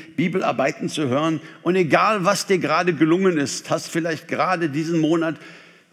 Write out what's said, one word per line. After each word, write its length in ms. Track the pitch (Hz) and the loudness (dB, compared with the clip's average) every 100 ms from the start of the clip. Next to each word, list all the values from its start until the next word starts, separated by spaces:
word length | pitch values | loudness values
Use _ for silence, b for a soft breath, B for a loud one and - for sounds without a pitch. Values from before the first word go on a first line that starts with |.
| B - | B -4
Bibelarbeiten 720 | - - 135 123 135 - 175 | -2 0 -2 0 -2 -2 -6
zu 200 | - 143 | -4 -2
hören. 320 | 131 160 156 B B | 0 0 -2 B B
Und 140 | 165 185 | -2 0
egal, 480 | 165 165 190 214 | 2 2 2 2
was 220 | 180 202 - | 2 0 0
dir 120 | 190 | 0
gerade 360 | 143 160 180 | 2 0 0
gelungen 420 | 147 156 175 190 160 | 2 4 4 4 2
ist, 320 | 139 - - | -2 -4 -4
hast 200 | 165 - | -4 -2
vielleicht 380 | 170 165 156 - | -4 -4 -6 -6
gerade 440 | 123 156 185 165 | -2 0 0 -2
diesen 300 | 139 160 170 | -2 -2 0
Monat 360 | 151 165 165 147 B B B B B | 2 2 0 -4 B B B B B